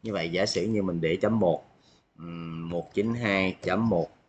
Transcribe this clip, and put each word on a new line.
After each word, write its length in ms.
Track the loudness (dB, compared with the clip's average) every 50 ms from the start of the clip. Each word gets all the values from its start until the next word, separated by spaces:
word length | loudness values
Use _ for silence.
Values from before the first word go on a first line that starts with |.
| -6
Như 100 | -4 -4
vậy 160 | -2 -2 0
giả 160 | 0 0 0
sử 200 | 0 0 0 0
như 160 | 0 0 0
mình 200 | 0 0 0 0
để 140 | 0 0 2
chấm 240 | 2 2 2 2 4
một, 260 | 4 4 2 0 -4 -16 -20 _ _ -20 _ _ _ _ _
ừm, 520 | -18 -14 -12 -12 -10 -10 -8 -8 -8 -8 -6
một 240 | -6 -6 -6 -4 -4
chín 200 | -2 -2 -2 -2
hai 440 | -2 0 0 2 2 2 0 -2 -4
chấm 280 | -2 0 0 2 2 4
một 220 | 4 2 0 -2 -6 _ _